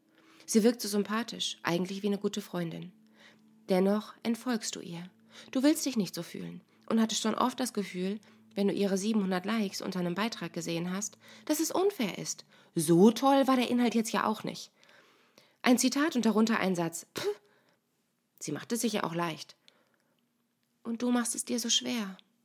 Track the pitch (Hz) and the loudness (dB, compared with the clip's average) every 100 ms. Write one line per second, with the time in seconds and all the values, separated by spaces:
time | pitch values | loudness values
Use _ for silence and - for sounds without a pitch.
0 | _ _ _ - - 226 214 247 208 208 | _ _ _ -18 0 4 4 2 -2 -2
1 | 196 220 233 180 - - - 170 185 196 | -2 -4 -6 -6 -8 -6 -2 0 -2 -4
2 | 202 202 208 208 - 180 170 165 175 - | -2 -2 -2 -6 -8 -6 -6 -8 -14 -18
3 | _ _ - - _ _ - 185 196 208 | _ _ -20 -20 _ _ 0 2 4 2
4 | 208 - 226 226 254 226 - - - 170 | -2 -8 -4 -4 -2 -4 -4 -10 -10 -12
5 | 180 _ _ - - 262 277 311 285 247 | -14 _ _ -20 -6 2 4 4 0 -2
6 | 180 - 175 - 170 175 - _ - 226 | -2 -4 -10 -10 -12 -14 -18 _ -2 0
7 | 220 220 220 - 254 254 254 - 190 180 | 2 0 -2 0 0 0 -6 -4 -6 -4
8 | 185 214 - - _ - 202 - 202 190 | -4 -6 -12 -20 _ -2 0 2 0 0
9 | 208 220 190 185 196 226 196 - - 185 | 2 0 2 -2 0 -2 -2 -4 -6 -4
10 | 175 175 226 - 165 - 165 165 175 185 | -2 -2 -4 -4 -8 -8 -4 -4 -4 -6
11 | - - - - - 302 320 - 392 - | -8 -12 -20 -10 -4 -2 0 2 0 0
12 | 208 - 160 - - - _ - 156 170 | -2 -4 -8 -10 -14 -20 _ -2 4 8
13 | 214 226 269 277 269 262 240 247 240 226 | 8 8 6 6 6 4 2 2 2 2
14 | 220 208 - 214 - - - _ _ - | 0 0 -2 -2 -6 -8 -12 _ _ -20
15 | _ _ _ _ _ _ - 240 254 277 | _ _ _ _ _ _ 2 4 2 0
16 | 311 262 226 202 220 220 190 175 165 - | 0 2 2 4 4 2 0 0 -2 -6
17 | - - 403 403 _ _ _ _ _ _ | -10 -6 -4 -6 _ _ _ _ _ _
18 | _ _ _ - - 147 - 233 233 202 | _ _ _ -14 -10 -8 -4 -2 0 -2
19 | 160 165 170 156 - - _ _ _ _ | -2 -2 -4 -6 -12 -20 _ _ _ _
20 | _ _ _ _ _ _ _ _ 233 226 | _ _ _ _ _ _ _ _ -10 -4
21 | 247 247 233 - - 240 233 - 254 240 | 0 0 0 -4 -4 -4 0 0 0 -4
22 | 196 185 _ _ | -6 -10 _ _